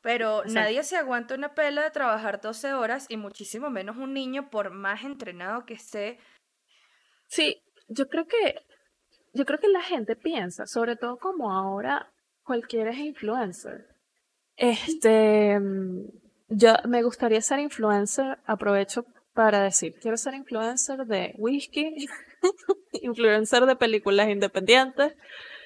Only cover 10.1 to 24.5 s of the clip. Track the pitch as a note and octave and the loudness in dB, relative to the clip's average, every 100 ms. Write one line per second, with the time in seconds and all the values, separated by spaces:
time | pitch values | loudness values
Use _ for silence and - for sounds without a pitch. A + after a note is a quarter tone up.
10.1 | A3+ D#4+ D4 F3+ F#3+ - A#3 A#3 A#3 A#3+ | -4 -4 -4 -6 -8 -6 -2 -2 -2 -6
11.1 | B3 F#4+ F4+ A3 F#3+ G3 G3 B3 C#4+ - | -6 -6 -4 -2 -2 -4 -4 -2 -4 -6
12.1 | _ _ _ - A#3+ - A#3 A3 B3+ D4+ | _ _ _ -4 -4 -2 -4 -2 -4 -8
13.1 | C4+ G#3+ B3+ G3+ F3+ - - - _ _ | -6 -4 -4 -4 -8 -14 -16 -18 _ _
14.1 | _ _ _ _ - B3 A3 - D#4+ A3 | _ _ _ _ 0 0 0 -2 2 6
15.1 | A3 G#3+ G#3+ G#3 G3+ G3+ F#3+ F#3 F#3 G#3 | 8 6 6 4 2 0 -4 -4 -8 -12
16.1 | - _ _ - G#3+ A3+ A3 A#3+ A#3+ A#3 | -18 _ _ -4 6 8 6 2 0 0
17.1 | - A#3 A3 - C#4 D4 - G#3+ G3+ G#3 | 0 0 0 0 -2 -4 -2 0 2 0
18.1 | - C4+ C4 - G#3+ G#3 G3+ G3 A#3+ A#3+ | -2 -4 -4 -4 -2 0 0 0 -6 -8
19.1 | _ _ - A3 G3+ G3 - E3 - A3+ | _ _ 2 4 4 2 0 -4 -6 -4
20.1 | A#3 C4+ C4+ C4+ A3 A3+ B3+ - C4+ A#3 | -4 -4 -8 -8 -4 -2 -2 -4 -4 -4
21.1 | G3 F3+ - A3+ C#4 - D4 D#4 D#4 C#4+ | -2 -4 -4 -2 -2 -4 -4 -4 -6 -12
22.1 | - - - F4+ G4 - - _ - B3 | -12 -20 -2 -2 0 -4 -4 _ -8 -6
23.1 | A#3 A3+ G#3+ A3 B3 C4 B3+ A#3 G#3+ G3+ | 2 4 4 4 4 6 4 4 2 4
24.1 | G3+ G#3+ G3+ G3 | 4 4 2 0